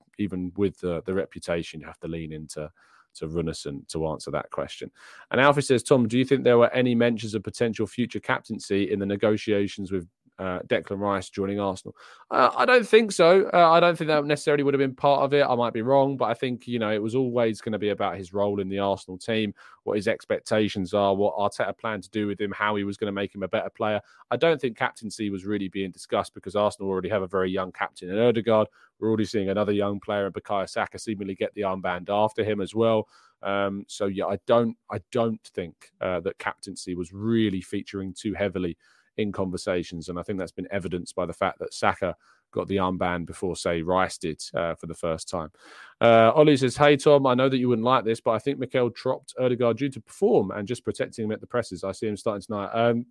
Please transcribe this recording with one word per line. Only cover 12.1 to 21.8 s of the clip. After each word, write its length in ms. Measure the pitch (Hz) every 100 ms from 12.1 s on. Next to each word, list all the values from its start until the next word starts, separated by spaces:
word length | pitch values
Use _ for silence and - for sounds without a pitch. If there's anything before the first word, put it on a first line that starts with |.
| - -
Uh, 220 | - 123 -
I 100 | -
don't 220 | 254 202
think 240 | 226 220
so. 380 | 190 165 190 -
Uh, 200 | 180 165
I 80 | 165
don't 180 | 175 165
think 120 | 156
that 140 | 151 143
necessarily 380 | 143 156 143
would 120 | 139 135
have 40 |
been 160 | 135 131
part 280 | 143 143
of 100 | 139
it. 100 | 143
I 120 | 135 123
might 180 | 117
be 80 | 113
wrong, 360 | 117 139 135 131
but 80 | 113
I 100 | 117
think, 320 | 131 117 -
you 100 | 120
know, 140 | 107
it 100 | 107
was 140 | 110 135
always 460 | 131 120 117 104
gonna 180 | 117 107
be 100 | 104
about 260 | 98 98 90
his 160 | 87
role 280 | 101 101 101
in 80 | 95
the 100 | 98
Arsenal 380 | 98 95 - 92
team, 380 | - 110 107 - - -
what 120 | 107 104
his 100 | 101
expectations 880 | 101 - 82 - 110 104 104 90
are, 220 | 104 101 98
what 200 | 101 73
Arteta 420 | 101 - 98
planned 260 | -